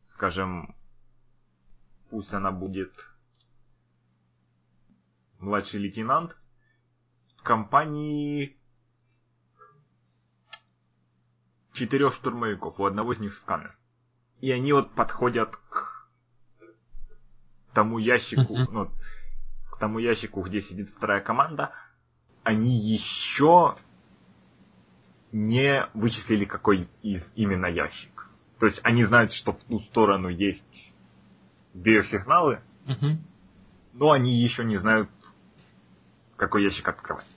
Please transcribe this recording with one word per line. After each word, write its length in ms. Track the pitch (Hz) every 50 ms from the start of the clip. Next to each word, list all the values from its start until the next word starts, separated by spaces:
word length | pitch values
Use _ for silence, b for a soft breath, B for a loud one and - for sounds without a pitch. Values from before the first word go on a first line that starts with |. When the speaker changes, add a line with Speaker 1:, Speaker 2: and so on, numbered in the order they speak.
| _
Speaker 1:
скажем, 640 | _ - - 101 95 82 92 95 92 90 87 76 - - - - - - - - - _ _ _ _ _ _ _ _ _ _ _ _ - - - _ - _ _ _
пусть 240 | - 110 98 - 104
она 180 | 98 98 95
будет 400 | 95 92 95 95 95 95 92 - _ - - - _ _ _ _ _ _ _ _ _ _ _ _ _ _ _ _ _ _ _ _ _ _ _ _ _ _ _ _ _ _ _ _ _ _ _ _ _ _ _ _ _ _ _ _ _ _
младший 400 | 92 101 101 101 98 - - 101
лейтенант, 560 | 101 98 - 110 110 117 135 156 170 170 - _ _ _ _ _ _ _ _ _ _ _ _ _ _ _ _ _ _ _ _
в 60 | _ -
компании 1120 | - 117 110 107 - - 139 156 156 151 151 151 151 147 147 147 147 147 147 139 143 _ _ _ _ _ _ _ _ _ _ _ _ _ _ _ _ _ _ _ _ _ _ - _ 147 _ _ _ _ _ _ _ _ _ _ _ _ _ _ _ - - _ _ _ _ _ _ _ _ _ _ _ _ _ _ _ _ _ _ _ _ _ _ _
четырёх 400 | - 123 107 139 135 143 135 -
штурмовиков, 680 | - - 131 117 117 117 110 104 87 - 82 - -
у 60 | 98
одного 280 | 98 98 104 110 120 123
из 60 | 107
них 140 | 107 101 -
сканер. 440 | - - - 95 80 76 - - _ _ _ _ _ _ _ _ _ _ _ _ _
И 100 | - 131
они 220 | 127 123 127 143 147
вот 200 | 139 127 - -
подходят 600 | - 113 - - - 123 123 113 120 110 - - - _ _
к 380 | - - - - - - - _ _ _ _ _ _ _ - _ _ _ - - _ _ _ _ - - - - - - - - - - - - _ - _ _ -
тому 240 | 117 107 110 113 113
ящику, 580 | 107 117 123 120 - - 120 139 127 - 110 123
Speaker 2:
Мгм. 80 | 127 -
Speaker 1:
ну, 200 | - 110 98 - - B B B B B B B B - - - - - - -
к 60 | - -
тому 200 | 110 107 110 113
ящику, 420 | 117 120 113 - - 107 - 101
где 200 | 87 87 95 104
сидит 280 | 98 - 87 95 101 101
вторая 320 | - - - 104 101 101
команда. 500 | - - 113 123 143 165 156 139 143 - B B B B B _ _ _ _ _ _ _ _ _ _
Они 340 | 113 113 107 113 123 127
ещё 1000 | 113 104 107 110 104 - - - - - - - - 139 156 170 175 170 135 - - - _ _ _ _ _ - _ _ _ _ _ _ _ _ _ - _ _ _ _ _ _ _ _ _ _ _ _ _
не 560 | 110 107 107 110 113 123 135 143 139 135 - - -
вычислили, 520 | 110 104 120 107 - 101 - 110 104 101
какой 440 | 98 - - - 110 101 92 87 - - _ -
из 200 | 107 98 90 82 - _
именно 320 | - 110 101 98 90 92
ящик. 600 | 90 85 82 73 67 - - - - _ - - - _ _ _ _ _ _
То 60 | 113
есть 140 | 107 110 - -
они 220 | 117 113 120 117
знают, 280 | 98 117 120 110 104 -
что 200 | - - - -
в 100 | - -
ту 160 | - 120 104
сторону 480 | - - - 117 110 101 98 92 92
есть 680 | 90 87 85 101 98 90 - - _ - - - - _ _ - _ _ _ _ _ _ _ _ _ _ _ _ _ _
биосигналы, 880 | 92 87 107 110 107 98 - 110 98 90 131 156 175 175 147 117 - - _ _ _ -
Speaker 2:
Мгм. 380 | 131 131 - 135 143 156 160 - - - - _ - _ - - _ _ _ _ _ _
Speaker 1:
но 180 | 123 143 151
они 300 | 147 135 123 127 123 117
ещё 220 | 120 117 - - 117
не 140 | 113 107
знают, 320 | 98 90 110 110 110 104 - - _ _ - _ _ _ _ _ _ - _ _ _ _ _ _ _ _ _ _ _ _ _ _
какой 260 | - 104 95 - 104 101
ящик 240 | 98 87 - -
открывать. 380 | - 90 - - - 76 67 - - -